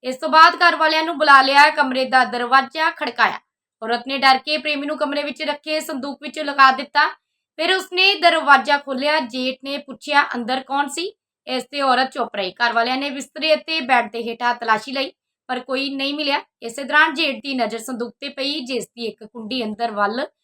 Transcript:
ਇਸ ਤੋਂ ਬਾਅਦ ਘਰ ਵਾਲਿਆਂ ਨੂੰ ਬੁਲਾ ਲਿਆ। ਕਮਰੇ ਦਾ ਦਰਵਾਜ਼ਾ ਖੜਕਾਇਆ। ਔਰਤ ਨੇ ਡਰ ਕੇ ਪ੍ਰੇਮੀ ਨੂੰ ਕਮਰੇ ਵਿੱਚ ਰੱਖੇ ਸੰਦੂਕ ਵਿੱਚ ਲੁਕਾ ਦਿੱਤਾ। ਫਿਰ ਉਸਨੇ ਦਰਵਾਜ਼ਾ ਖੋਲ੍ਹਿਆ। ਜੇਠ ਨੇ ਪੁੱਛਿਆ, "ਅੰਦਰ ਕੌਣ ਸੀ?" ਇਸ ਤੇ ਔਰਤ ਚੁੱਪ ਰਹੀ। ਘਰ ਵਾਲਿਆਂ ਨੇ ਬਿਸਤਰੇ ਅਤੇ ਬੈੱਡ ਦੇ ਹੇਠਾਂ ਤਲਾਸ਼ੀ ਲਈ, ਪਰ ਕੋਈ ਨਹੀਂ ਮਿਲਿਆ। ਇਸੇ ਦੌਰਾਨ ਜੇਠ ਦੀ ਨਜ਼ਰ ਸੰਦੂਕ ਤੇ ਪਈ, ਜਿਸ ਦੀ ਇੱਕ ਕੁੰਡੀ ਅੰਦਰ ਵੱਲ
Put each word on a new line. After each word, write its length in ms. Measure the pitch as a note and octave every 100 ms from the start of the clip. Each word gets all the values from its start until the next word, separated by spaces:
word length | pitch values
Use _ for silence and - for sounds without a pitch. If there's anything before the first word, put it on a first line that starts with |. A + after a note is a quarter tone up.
ਇਸ 120 | B3 B3+
ਤੋਂ 120 | D#4
ਬਾਅਦ 260 | D#4 E4
ਘਰ 220 | E4+ F4 D#4
ਵਾਲਿਆਂ 260 | D#4+ D#4
ਨੂੰ 160 | D#4+ D4+
ਬੁਲਾ 240 | D4+ C4+
ਲਿਆ। 280 | C4 C#4 D4+
ਕਮਰੇ 340 | D4+ C4+ B3+
ਦਾ 200 | C4 C4
ਦਰਵਾਜ਼ਾ 640 | B3 A#3+ A#3+ C4 B3 D#4 D#4+
ਖੜਕਾਇਆ। 500 | E4 D4+ A#3+ A3 - _ _ _ _
ਔਰਤ 200 | A3 A#3+ B3
ਨੇ 120 | C4+
ਡਰ 200 | C4+ C4
ਕੇ 200 | C#4 D4+
ਪ੍ਰੇਮੀ 280 | D4+ D4 C#4+
ਨੂੰ 100 | D4+
ਕਮਰੇ 260 | D4 C#4+
ਵਿੱਚ 200 | C#4+ -
ਰੱਖੇ 380 | D4+ D4 D#4 D#4
ਸੰਦੂਕ 420 | - C4+ C#4 C#4
ਵਿੱਚ 160 | D4 D#4
ਲੁਕਾ 320 | D4 C#4+ C4+
ਦਿੱਤਾ। 380 | B3+ C#4 C#4+ D4+ - _ _ _ -
ਫਿਰ 200 | E4 F#4+
ਉਸਨੇ 380 | F#4 F4+ F#4+
ਦਰਵਾਜ਼ਾ 640 | G4+ E4+ E4 C#4+ C4+ A#3 C#4+
ਖੋਲ੍ਹਿਆ। 420 | C#4+ C4 C#4+ D#4
ਜੇਠ 380 | B3+ B3+ B3+ C4
ਨੇ 140 | C4+ C#4+
ਪੁੱਛਿਆ, 460 | - A#3 - C#4+ C#4
"ਅੰਦਰ 260 | A#3+ A#3 C4
ਕੌਣ 280 | C4 C#4 C#4+
ਸੀ?" 240 | C#4 F4+ - _ _ -
ਇਸ 180 | B3+
ਤੇ 160 | A#3+ C#4+
ਔਰਤ 320 | C4+ B3+ C4
ਚੁੱਪ 240 | C#4 A3+ -
ਰਹੀ। 160 | F#3+
ਘਰ 200 | F3+ A#3+
ਵਾਲਿਆਂ 240 | A3+ A#3 C4
ਨੇ 140 | C#4+
ਬਿਸਤਰੇ 440 | C4+ - - D#4
ਅਤੇ 260 | D4+ D4+ D#4+
ਬੈੱਡ 320 | B3 B3+ A3+
ਦੇ 100 | A#3
ਹੇਠਾਂ 320 | A#3 A3+ A#3+
ਤਲਾਸ਼ੀ 380 | A#3 A3+ G#3+ A#3+
ਲਈ, 200 | C4 C#4 _ _ _ _
ਪਰ 140 | B3+
ਕੋਈ 340 | B3 C4 C#4
ਨਹੀਂ 200 | C#4 C4+
ਮਿਲਿਆ। 260 | C#4+ D4 C#4+ - _
ਇਸੇ 220 | A#3 A3+
ਦੌਰਾਨ 300 | C4 D4 D#4+
ਜੇਠ 220 | C#4 D#4 A#3
ਦੀ 180 | C#4+
ਨਜ਼ਰ 240 | C4 A3 A3
ਸੰਦੂਕ 360 | A3 B3 A#3 -
ਤੇ 80 | C#4+
ਪਈ, 320 | - C4+ D4+
ਜਿਸ 260 | B3 B3+ F#3
ਦੀ 180 | -
ਇੱਕ 200 | A#3 G#3
ਕੁੰਡੀ 400 | G#3+ A#3+ A3 B3+
ਅੰਦਰ 260 | A3 G#3+ A#3
ਵੱਲ 360 | G#3 G3+ A#3 D4 _